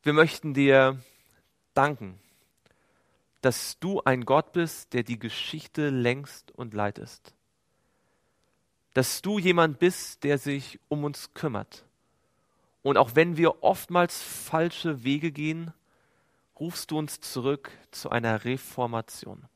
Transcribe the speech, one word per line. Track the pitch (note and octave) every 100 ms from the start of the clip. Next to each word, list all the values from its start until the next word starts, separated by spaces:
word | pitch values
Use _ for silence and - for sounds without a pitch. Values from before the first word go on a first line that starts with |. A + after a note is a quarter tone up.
wir | D3+
möchten | D3+ E3 - D#3
dir | C#3 C#3 C3+ C3 C3 - _ _ _ _ _ _
danken, | - C#3+ C3+ G2 F#2+ _ _ _ _ _ _ _ _ _ _ _ _
dass | C3 - - -
du | F3 G3
ein | - B2+
Gott | A#2 C#3 -
bist, | F3+ E3+ - -
der | B2
die | A#2 A2+
Geschichte | A2+ - - D#3 - - D3
längst | C3 A#2+ C3 C#3+ - -
und | - A#2+
leitest. | G#2 G#2 - - - - _ _ _ _ _ _ _ _ _ _ _ _ _ _ _ _
Dass | B2+ B2+ -
du | F#3+ G#3
jemand | F3+ E3+ D#3+ C3+
bist, | F3 - - -
der | C#3+ C#3+
sich | C#3+ C#3 - - _
um | D3+
uns | D3 C#3 -
kümmert. | - D#3 G#2+ - - _ _ _ _ _ _ _ _ _ _
Und | C#3 C3+
auch | C#3 C3
wenn | E3+ D#3+
wir | E3 -
oftmals | - F#3+ - F3+ F3 -
falsche | - - - D#3+ E3+ - E3+ C#3
Wege | A#2+ D3 E3
gehen, | C#3+ D3+ D#3+ E3 - _ _ _ _ _ _ _ _
rufst | D#3+ - -
du | D#3
uns | D3+ -
zurück | - B2+ B2+ C#3+ - - _
zu | - -
einer | A#2 A2+ A2
Reformation. | A#2 C3 - - A#2+ A#2 - - G2+ F#2+ -